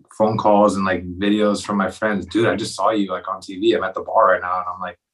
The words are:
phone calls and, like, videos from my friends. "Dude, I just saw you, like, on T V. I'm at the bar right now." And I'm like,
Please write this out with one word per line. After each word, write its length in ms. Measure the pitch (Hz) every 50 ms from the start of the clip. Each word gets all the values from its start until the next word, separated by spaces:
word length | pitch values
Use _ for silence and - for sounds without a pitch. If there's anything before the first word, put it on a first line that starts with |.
| - _ -
phone 200 | - 110 110 113
calls 380 | - - 107 104 101 107 104 95
and, 100 | 98 98
like, 180 | 95 92 87 90 90 87
videos 480 | 90 101 101 104 107 107 104 101 - -
from 120 | - 104
my 120 | 101 95 92
friends. 360 | - - 110 107 104 95 85
"Dude, 200 | 85 - 107 117
I 80 | 98 90
just 200 | 92 - - -
saw 160 | - 95 107
you, 180 | 113 104 101 92
like, 180 | 90 90 -
on 140 | - 95 95
T 160 | 92 - 95 90
V. 140 | 104 113 107
I'm 100 | - 95
at 120 | 95 -
the 60 | -
bar 260 | - - 92 107 107
right 140 | 92 92 87
now." 180 | 87 87 90 92
And 60 | 87 90
I'm 80 | 90 90
like, 180 | 92 90 87 _ _ _